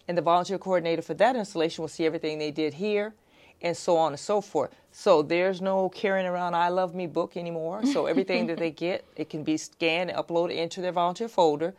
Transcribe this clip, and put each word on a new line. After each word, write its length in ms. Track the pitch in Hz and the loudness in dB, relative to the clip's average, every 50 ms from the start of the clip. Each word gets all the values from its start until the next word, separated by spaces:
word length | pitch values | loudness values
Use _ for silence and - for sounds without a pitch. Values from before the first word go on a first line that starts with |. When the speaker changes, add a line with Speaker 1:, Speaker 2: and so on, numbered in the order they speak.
| _ - | _ -4
Speaker 1:
And 100 | 175 170 | -2 0
the 40 | |
volunteer 360 | 156 170 170 175 180 180 196 175 | 4 4 4 4 2 0 -4 -4
coordinator 440 | - 190 185 180 165 170 165 160 | -2 0 0 2 2 2 0 -2
for 120 | 165 - 160 | -2 -4 0
that 200 | 147 196 240 269 | 2 4 4 4
installation 460 | 240 202 - - 175 156 170 - - | 2 -4 -4 -2 0 0 0 -2 -4
will 80 | 160 151 | -8 -8
see 160 | - - 165 | -4 -2 0
everything 340 | 160 156 160 - 156 156 151 | 0 0 -2 -4 -6 -4 -4
they 100 | 151 151 | -6 -4
did 260 | 143 160 156 151 139 | -2 -2 -2 -2 -2
here, 380 | 151 196 214 208 202 208 220 214 _ _ _ _ _ - - _ _ | -4 -2 -2 0 0 -2 -4 -6 _ _ _ _ _ -20 -20 _ _
and 140 | - 170 165 | -4 -4 -4
so 220 | - - - 175 160 | -2 0 2 4 4
on 160 | 160 151 139 | 4 2 0
and 60 | 143 | -4
so 180 | - - 208 208 | -4 -2 0 0
forth. 340 | 196 - - 156 120 - - - _ _ _ | -2 -2 -2 -2 -2 -2 -4 -12 _ _ _
So 280 | - - 208 180 151 | 0 4 6 6 6
there's 400 | 156 151 170 175 180 190 190 175 | 6 4 2 2 2 2 0 0
no 280 | 185 190 190 190 190 185 | -2 -2 0 0 0 -2
carrying 360 | - - - 196 190 190 185 | -2 -2 -2 0 0 0 0
around 300 | 180 180 175 180 175 175 | -2 -2 -2 -2 -2 0
"I 140 | 170 175 175 | 2 2 2
Love 260 | 180 185 185 175 160 | 2 2 0 0 -2
Me" 120 | 185 180 160 | -6 -8 -4
book 280 | 143 160 175 - - | -2 -2 -2 -2 -4
anymore. 500 | 185 175 170 170 160 160 165 185 214 233 269 | -8 -8 -6 -6 -4 -4 -6 -4 -2 -2 0
So 180 | 285 160 - | 0 2 0
Speaker 2:
<laughs> 80 | - 170 | 2 2
Speaker 1:
everything 340 | 185 190 190 185 180 - 160 | 2 2 2 0 0 0 -2
that 100 | 165 151 | -2 -2
they 140 | 170 165 | -2 -4
get, 320 | 151 - 170 170 196 - - - _ - | -2 -4 -4 -4 -4 -4 -8 -12 _ -10
it 120 | 156 - | -10 -8
can 140 | - 156 147 | -8 -6 -2
be 140 | 156 156 156 | -2 -2 -2
scanned 540 | - - - - 170 160 160 170 185 175 | -4 -8 -6 -2 0 0 0 0 0 -2
and 60 | - 147 | -2 -4
uploaded 380 | 156 - 170 170 175 175 - | -4 -2 0 0 0 0 -2
into 240 | 151 165 165 - 190 | -4 -4 -4 -6 -6
their 140 | 180 180 165 | -6 -4 0
volunteer 340 | 180 175 175 180 - 226 233 | 0 0 0 0 -2 -6 -2
folder, 480 | - 196 175 156 147 147 160 180 196 | 2 4 4 4 4 2 -2 -4 -6